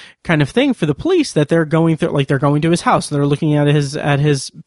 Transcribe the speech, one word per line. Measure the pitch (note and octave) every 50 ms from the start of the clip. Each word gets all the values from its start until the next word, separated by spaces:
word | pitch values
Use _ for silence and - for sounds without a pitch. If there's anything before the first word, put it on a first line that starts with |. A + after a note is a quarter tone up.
| - - - _ -
kind | - F3 D3+
of | D3 -
thing | - A#3 C#4 C#4+ A#3+
for | - F3+
the | D3 D3
police | - - E4 F#4+ F4 C#4 - -
that | D#3+ D3+ -
they're | E3+ E3 E3
going | D3+ D#3 D#3+ E3 E3 D#3+ D3
through, | - D#3+
like, | - D3+ C#3 -
they're | C#3+ C3
going | D3 C#3+ C#3+ D3+
to | D3+ E3
his | E3+ E3+
house, | - B3+ A3+ E3 F3 -
they're | D3 C#3+ C#3+
looking | C#3+ D3 C#3 - D#3 D3+
at | D3 D3 D3
his, | C#3+ D3+ C#3+ C3+ C#3+
at | D#3 - D3 C#3+ C#3
his | D3 D3+ C#3+ C3 - - - - -